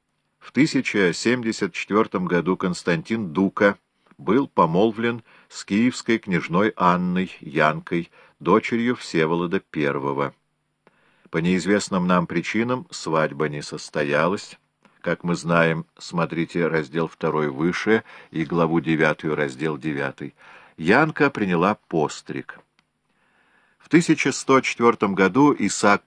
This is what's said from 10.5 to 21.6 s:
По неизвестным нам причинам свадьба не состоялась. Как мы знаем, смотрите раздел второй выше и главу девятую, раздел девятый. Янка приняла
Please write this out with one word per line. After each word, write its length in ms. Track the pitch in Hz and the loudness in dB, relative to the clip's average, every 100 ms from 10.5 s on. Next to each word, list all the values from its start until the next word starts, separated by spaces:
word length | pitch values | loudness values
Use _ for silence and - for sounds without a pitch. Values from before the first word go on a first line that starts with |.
| _ _ _ _ _ _ _ - | _ _ _ _ _ _ _ -10
По 100 | 82 | -4
неизвестным 640 | 85 92 87 101 - 95 90 | 0 0 2 0 0 -2 0
нам 220 | 90 85 | 0 0
причинам 580 | 85 - 107 120 127 - | -4 -4 -2 -2 -4 -8
свадьба 580 | - 78 80 76 71 76 | -12 -4 0 -2 -2 -4
не 140 | 73 | -6
состоялась. 960 | - 78 - 80 73 73 82 104 - - _ _ _ _ | -10 -12 -8 -4 -2 0 0 -2 -8 -20 _ _ _ _
Как 220 | - 85 | -6 -4
мы 100 | 87 | -4
знаем, 540 | 82 80 85 82 80 - - | -4 0 2 2 0 -6 -16
смотрите 680 | - 87 80 80 80 87 80 | -8 -4 -4 -4 -4 -2 0
раздел 400 | 80 69 78 82 | 0 -2 -4 -6
второй 420 | - 82 78 73 | -4 -4 -2 -2
выше 540 | 67 85 85 107 110 - - - | -2 -2 -2 0 0 0 -18 -10
и 160 | 156 147 | -6 -2
главу 360 | 85 82 85 | 0 0 0
девятую, 520 | 80 78 78 76 80 | 0 0 0 0 -4
раздел 460 | 73 71 64 78 73 | -4 -4 -4 -6 -6
девятый. 560 | 76 69 69 - 71 - - - - - | -6 -6 -6 -8 -14 -16 -20 -20 -20 -6
Янка 540 | 80 123 156 - 143 | 2 4 4 2 0
приняла 480 | 123 98 85 | 2 0 2